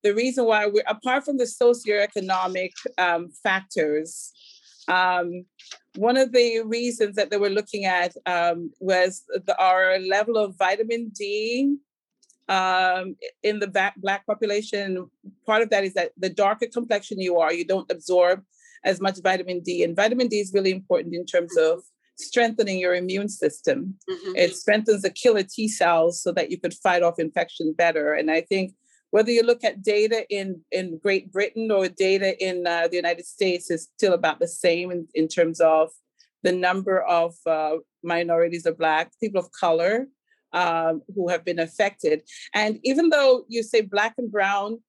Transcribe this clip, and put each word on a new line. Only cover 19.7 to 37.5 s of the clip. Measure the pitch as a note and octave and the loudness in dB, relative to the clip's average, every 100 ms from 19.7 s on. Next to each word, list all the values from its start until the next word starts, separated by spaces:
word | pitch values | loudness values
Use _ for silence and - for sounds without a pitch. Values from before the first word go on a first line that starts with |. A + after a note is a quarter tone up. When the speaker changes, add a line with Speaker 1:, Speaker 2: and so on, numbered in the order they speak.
| F3 | -2
Speaker 1:
And | E3+ | 0
vitamin | E3+ G#3+ B3 B3 | 2 2 2 0
D | G#3 | 0
is | G3 | 0
really | G3 F#3+ | 0 0
important | F#3 F#3+ F3 E3 | -2 -2 -2 -2
in | E3+ E3+ | -8 -2
terms | F3+ E3+ E3+ | -2 0 2
of | D#3+ F3 - _ _ - | 2 0 -6 _ _ -18
strengthening | - - A#3 A3 G#3 F#3 | -4 2 2 2 -2 0
your | F3+ | 0
immune | F3+ F3+ F#3+ G3+ | 0 -2 -4 -6
system. | - D#3 - - - F#3 F#3+ - | -2 -4 -2 -2 -2 -4 -10 -10
Speaker 2:
Mm-hmm. | F3 F#4 F#3+ | -10 -6 0
Speaker 1:
It | F3 - | 0 0
strengthens | - G#3+ G#3+ G#3 | 0 0 2 0
the | G3 | 0
killer | - B3+ G#3+ | 0 2 2
T | G3 - G#3+ | 0 -4 -6
cells | G#3+ F3 E3 E3 E3+ | 0 2 4 2 0
so | - | -4
that | E3+ D#3+ | -2 -4
you | F3+ | -4
could | F3 | -6
fight | - F#3+ F3 | -2 0 2
off | E3+ E3+ | 2 0
infection | D#3+ F3 E3+ - D#3 D#3 | -4 -2 -4 -4 -6 2
better. | E3+ D#3 D3 | 2 2 0
And | D#3 D#3 | 0 0
I | D#3+ | -2
think | E3 F#3+ F#3 _ _ _ _ | 0 -4 -4 _ _ _ _
whether | G3+ A3 | 0 4
you | A#3 | 4
look | A#3 A#3+ | 4 2
at | A3 F#3+ | 0 -2
data | G3 G#3 G#3+ A3+ - | 0 2 2 0 -4
in, | G3+ G3 F3 _ | -6 -6 -10 _
in | F3+ F#3 D#3+ | -6 -6 -4
Great | G3+ G3 G3 | -2 -2 -2
Britain | F#3+ G#3 A3+ A3 | -4 -4 -4 0
or | G3+ F#3 | 0 0
data | F#3 F#3+ G3 G3 F3+ | 0 0 2 0 -2
in, | F#3 F3+ F3 | -4 -2 -2
uh, | E3+ E3+ | 0 0
the | F3 | 0
United | E3+ E3+ - | -2 -4 -8
States | - F#3+ F3+ - | -4 -2 -2 -2
is | E3 - _ | -6 -6 _
still | G3+ | 2
about | F3 - D#3 | 4 2 0
the | E3+ | -4
same | - F3+ E3+ F3+ | 0 0 0 -2
in, | F3+ E3 | -6 -6
in | - D#3+ | -2 -2
terms | - E3 D#3+ | 2 0 4
of | D#3+ D#3+ D#3+ - _ _ _ _ | 4 4 2 -4 _ _ _ _
the | F#3 | -2
number | F#3 F3+ F#3 G3 F#3+ | 0 0 0 0 0
of, | - E3+ E3+ E3+ | 2 0 0 -4
uh, | - | -2